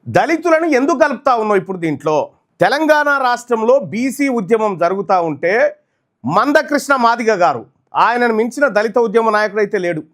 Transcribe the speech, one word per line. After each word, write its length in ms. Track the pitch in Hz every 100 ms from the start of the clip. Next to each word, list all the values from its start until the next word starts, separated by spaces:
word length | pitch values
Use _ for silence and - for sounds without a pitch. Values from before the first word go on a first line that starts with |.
| - 117
దళితులను 500 | 233 330 339 320 330 262
ఎందుకు 220 | 277 302
కలుపుతా 320 | 294 247 - 240
ఉన్నావు 200 | 214 202
ఇప్పుడు 160 | 170 185 165
దీంట్లో? 320 | 143 156 151 120 _ _ _
తెలంగాణ 460 | 247 277 311 302 294 285
రాష్ట్రంలో 500 | 254 240 - 226 220 269 190
బీసీ 340 | 202 262 247 277 240
ఉద్యమం 340 | 180 226 214 180
జరుగుతూ 340 | 170 196 190 185 170
ఉంటే 220 | 139 170 220 294 - _ _ _ _ 113 180
మందకృష్ణ 560 | 254 294 302 294 - 269 233
మాదిగ 260 | 233 220 208
గారు, 200 | 170 127 104 _ _ -
ఆయనను 320 | 196 240 240 220
మించిన 280 | 233 262 285 202
దళిత 220 | 220 247 233
ఉద్యమ 260 | 214 226 208
నాయకుడైతే 440 | 214 202 208 208
లేడు. 180 | 175 160 -